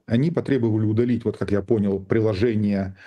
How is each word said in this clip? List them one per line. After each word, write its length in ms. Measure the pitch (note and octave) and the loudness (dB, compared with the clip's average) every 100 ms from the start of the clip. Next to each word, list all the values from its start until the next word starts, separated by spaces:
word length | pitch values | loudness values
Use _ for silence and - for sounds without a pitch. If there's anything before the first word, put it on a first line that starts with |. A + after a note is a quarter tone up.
Они 260 | - A#2 D3+ | -2 0 0
потребовали 540 | D#3+ - C3+ A2+ A2 | -2 -2 0 0 0
удалить, 400 | G#2+ G#2+ B2 A#2 | 0 0 0 0
вот 140 | A2+ - | -2 -4
как 120 | G2 | -2
я 120 | G2+ | -2
понял, 360 | F#2+ A2+ G2+ G2 | 2 2 2 -2
приложение, 960 | G2 A2 A2 F#2+ A#2+ G#2+ G#2 G2 F#2+ F#2+ | 0 0 2 0 0 0 0 0 -2 -8